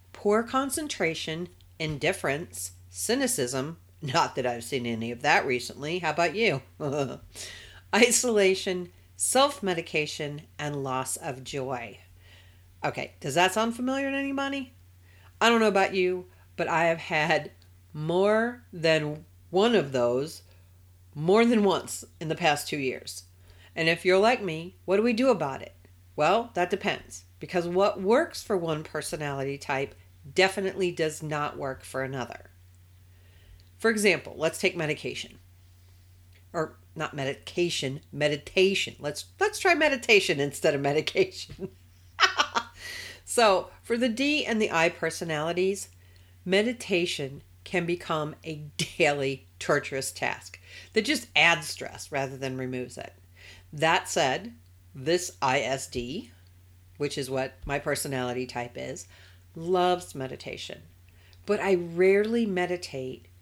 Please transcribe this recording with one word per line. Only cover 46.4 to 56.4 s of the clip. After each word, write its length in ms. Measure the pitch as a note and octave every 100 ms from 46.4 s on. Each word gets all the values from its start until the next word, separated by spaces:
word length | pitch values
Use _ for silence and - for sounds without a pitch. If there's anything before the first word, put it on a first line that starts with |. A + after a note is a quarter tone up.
meditation 1000 | F3+ G3 A3+ A#3+ - F3 F3 - C3+ C#3+ - -
can 220 | - F3 E3+
become 500 | F3 - D#3 D3+ -
a 220 | D#3+ D3+ D3 - - -
daily 500 | D3 C#3+ C3+ C3 - -
torturous 540 | - C#3+ - C3+ -
task 480 | - C3+ - - - - - -
that 140 | A3 A3+
just 220 | C4 -
adds 360 | D3 E3 D#3+ D#3
stress 420 | - - - -
rather 240 | C#3 C3+ C3+
than 220 | C3+ C3
removes 400 | B2+ B2+ B2 -
it. 160 | - - - - - - -
That 380 | D3 D#3+ F3 -
said, 440 | F3+ C#3 D#3 A#3 - - - -
this 440 | C#3 C#3 F3 - -
I 200 | C3+ C3+
S 260 | A#2 C3 -
D, 440 | B2 A#2+ F3+ - -